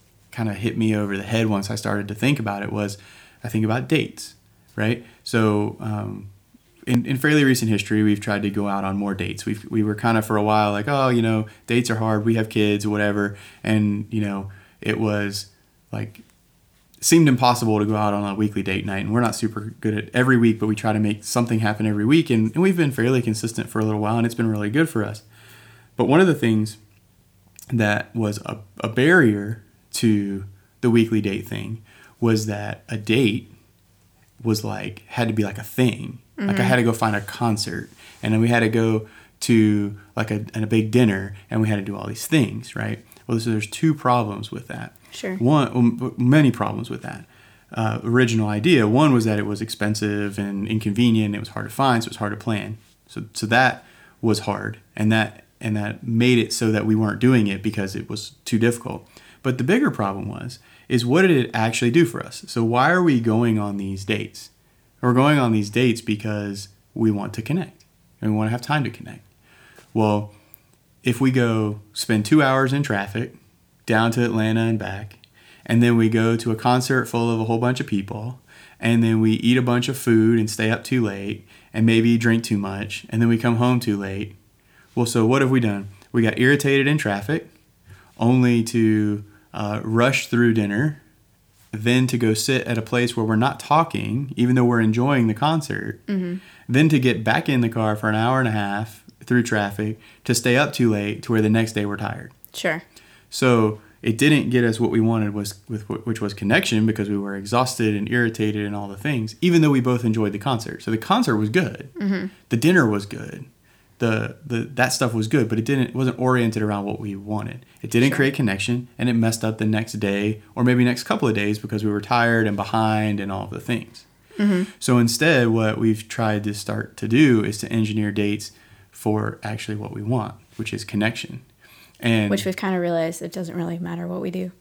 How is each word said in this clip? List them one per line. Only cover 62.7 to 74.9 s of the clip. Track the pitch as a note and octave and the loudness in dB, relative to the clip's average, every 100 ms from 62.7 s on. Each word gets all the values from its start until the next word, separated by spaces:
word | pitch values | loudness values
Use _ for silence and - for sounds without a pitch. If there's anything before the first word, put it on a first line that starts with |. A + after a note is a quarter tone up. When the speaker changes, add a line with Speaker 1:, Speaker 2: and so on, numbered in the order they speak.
| A#2+ C#3+ | 2 4
Speaker 1:
are | F3+ | 4
we | F3 B2 | 4 2
going | A#2 A2 A#2+ G#2+ | 2 2 2 0
on | G#2 G2+ | -2 -4
these | G2 G2 | -6 -6
dates? | G2 G#2 - - - _ _ _ _ _ | -4 -4 -6 -14 -20 _ _ _ _ _
We're | B2 | 0
going | B2 C#3+ D3 | 4 4 4
on | B2 | 4
these | A2 G2+ | 2 0
dates | A#2 B2+ A2+ | 2 2 2
because | - G#2+ A2 G#2 G2+ G2+ - _ _ G#2+ | -2 -4 -4 -4 -6 -8 -14 _ _ -2
we | A2 | 0
want | G#2 G#2 A#2 | 0 -4 -8
to | |
connect, | A2+ F3 - - _ _ _ _ | -4 -4 -6 -12 _ _ _ _
and | G#2+ | -2
we | G#2+ | 0
wanna | A2 | -2
have | A#2+ | -4
time | - D3+ | -2 -2
to | A2+ | -2
connect. | - - - _ _ _ _ - - _ | -8 -16 -20 _ _ _ _ -20 -20 _
Well, | A2 G#2+ G#2 G#2 - _ - _ _ _ _ | 0 2 2 -2 -12 _ -20 _ _ _ _
if | B2+ A#2+ | -4 0
we | C3+ | 2
go | B2+ A#2 A2+ G#2+ G#2 - | 2 2 2 -2 -4 -12
spend | - - G#2+ G2+ | -8 -2 0 4
two | D3+ | 4
hours | C3+ C3+ C3 | 4 4 2
in | C#3 | 0
traffic | C#3+ G2+ G2+ A2+ B2+ - _ _ _ _ - | 0 -2 -2 -6 -8 -12 _ _ _ _ -2
down | A2 A#2 | 2 2
to | A#2+ A#2+ | 2 0
Atlanta | A2 A2 A2+ | 0 0 0
and | A#2 A2 | 0 -2
back, | F#2+ | -4